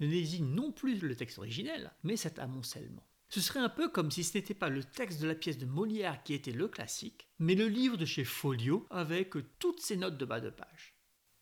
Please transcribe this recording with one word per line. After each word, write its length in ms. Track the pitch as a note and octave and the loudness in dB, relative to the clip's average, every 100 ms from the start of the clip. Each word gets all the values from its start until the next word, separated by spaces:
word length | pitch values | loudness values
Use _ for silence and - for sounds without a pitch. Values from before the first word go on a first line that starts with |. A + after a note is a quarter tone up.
ne 60 | D3 | 2
désigne 480 | F3 D#3+ F3 C#3 | 4 2 0 2
non 160 | D#3+ D4 | 2 0
plus 300 | - C4 G#3+ | 0 0 2
le 160 | D#3 A#2+ | 0 -2
texte 220 | A#2+ - | -6 -8
originel, 520 | G#2+ A#2 C4 D#4+ - - | -6 -4 -4 -6 -8 -6
mais 120 | D#3 - | -2 0
cet 220 | D#3+ - | -2 -4
amoncellement. 640 | B2+ C3 A#2+ - A#2 G2+ - _ - | -6 -6 -6 -8 -10 -14 -18 _ -6
Ce 100 | G3+ | 0
serait 200 | E3 C#4 | 0 2
un 100 | A#3+ | 0
peu 180 | - D#4+ | 2 0
comme 220 | A3 D#3 | 2 2
si 140 | F3+ | 0
ce 120 | E3 G3+ | 0 -2
n'était 160 | F#3+ | -2
pas 160 | G3+ E3 | -2 0
le 160 | C3+ | 0
texte 380 | C3+ - A3+ D#3+ | -4 -4 -4 -2
de 40 | D#3 | 0
la 100 | D#3+ | 0
pièce 200 | E3+ C3 | -2 -2
de 80 | |
Molière 580 | B2+ C#3+ G#3+ G#3+ F#3 C3+ | -2 0 0 0 -2 -2
qui 120 | - | -2
était 180 | C#3+ C#3+ | -2 -2
le 160 | A#2+ G#3+ | 0 0
classique, 600 | - - - - - - - | -2 -6 -6 -8 -12 -12 0
mais 160 | E3 | 4
le 140 | F#3+ A3 | 6 6
livre 280 | A3 C4 A3 | 6 4 4
de 80 | |
chez 200 | D#3+ - | 0 0
Folio 640 | B2 - C#3+ B2+ A#2+ F#3 - | -2 0 0 2 4 2 0
avec 440 | F3+ D#3+ E3+ F#3+ D3+ - - | -2 0 0 0 -2 -6 -2
toutes 220 | F4+ E4+ | 0 0
ses 160 | - F#3+ | -2 0
notes 220 | F#3 C#3+ | -2 -2
de 60 | B2 | -2
bas 140 | A2+ | -2
de 100 | A#2+ | -4
page. 440 | - - - - _ _ _ _ _ | -8 -16 -18 -20 _ _ _ _ _